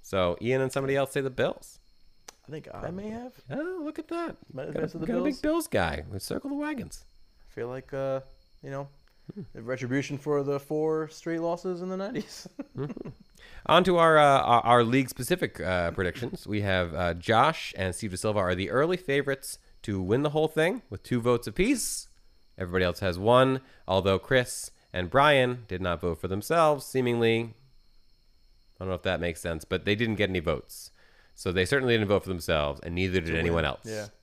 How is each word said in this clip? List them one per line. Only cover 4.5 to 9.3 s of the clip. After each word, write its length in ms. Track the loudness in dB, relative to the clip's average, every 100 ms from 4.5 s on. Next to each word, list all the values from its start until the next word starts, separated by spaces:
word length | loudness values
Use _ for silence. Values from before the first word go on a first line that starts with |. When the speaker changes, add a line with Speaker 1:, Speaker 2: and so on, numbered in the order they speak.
Speaker 2:
Might 140 | -12 -8
have 80 |
Speaker 1:
Got 40 | -6
a, 20 |
Speaker 2:
been 80 | -6
to 60 | -6
the 80 | -4
Speaker 1:
got 60 |
a 20 | -2
Speaker 2:
Bills. 140 | -2 -2
Speaker 1:
big 40 |
Bills 240 | -2 -2 0
guy. 380 | 0 0 -2 -8
We 120 | -12
circle 300 | -8 -8 -6
the 60 | -6
wagons. 480 | -6 -8 -10 -14 -20 -20 -20 _ -20
Speaker 2:
I 40 |
feel 140 | -10 -10
like, 260 | -10 -10
uh, 280 | -6 -4 -4 -6 -20 _ -20
you 80 | -12
know, 160 | -10 -10 -16 _ _ -18